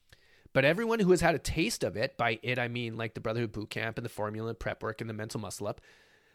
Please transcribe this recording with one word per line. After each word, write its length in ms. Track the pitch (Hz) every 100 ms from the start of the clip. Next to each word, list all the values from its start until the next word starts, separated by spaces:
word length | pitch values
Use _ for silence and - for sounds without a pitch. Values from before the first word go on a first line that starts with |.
| _ - _ _ -
but 140 | 139 135
everyone 340 | 175 226 226
who 100 | 180
has 100 | 180
had 120 | 170
a 40 | 151
taste 440 | - 156 214 -
of 140 | 110 92
it," 220 | 120 -
by 220 | 117 113
it, 160 | 120 123
I 100 | 120
mean, 300 | 120 117 113
like, 160 | 113
the 60 | -
Brotherhood 320 | 113 113 113
Boot 180 | 104 110
Camp 260 | 110 113 113
and 80 |
the 60 | 117
formula 400 | - 107 107 113
and 80 | 117
prep 240 | 107 -
work 180 | 110 -
and 80 | 113
the 60 |
Mental 260 | 107 110 117
Muscle 260 | 98 - 104
Up, 140 | - - - _ _ _